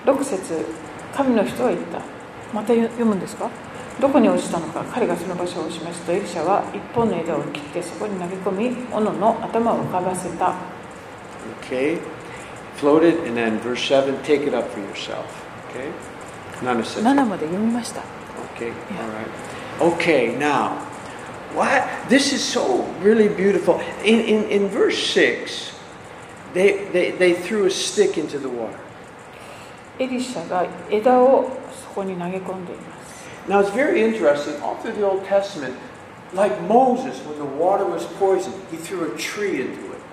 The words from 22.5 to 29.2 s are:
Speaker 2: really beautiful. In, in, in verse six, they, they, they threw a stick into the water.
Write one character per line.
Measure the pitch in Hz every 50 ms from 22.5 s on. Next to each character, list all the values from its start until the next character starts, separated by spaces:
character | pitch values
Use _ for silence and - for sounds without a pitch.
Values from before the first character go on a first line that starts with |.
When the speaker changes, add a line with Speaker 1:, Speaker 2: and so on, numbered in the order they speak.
| - 240 - 196 190 - - - - -
Speaker 2:
really | 175 208 233 226 208 196
beautiful. | 170 175 190 202 196 175 - 180 156 - - - - - -
In, | 208 226 226
in, | - - 214 214 196 -
in | - 202 202 190
verse | 190 277 440 359 - -
six, | - - - 202 156 123 113 - - - - - - - - - - - - - - - - - - - - - - -
they, | - 175 190 202 - - - -
they, | 160 180 165 -
they | - - 185 180 175
threw | 175 - - 226 214 196
a | 180
stick | - - - - - 208 196 - - 170
into | 151 139 147 139
the | 131 131
water. | 120 120 113 104 92 - - - - - - - - -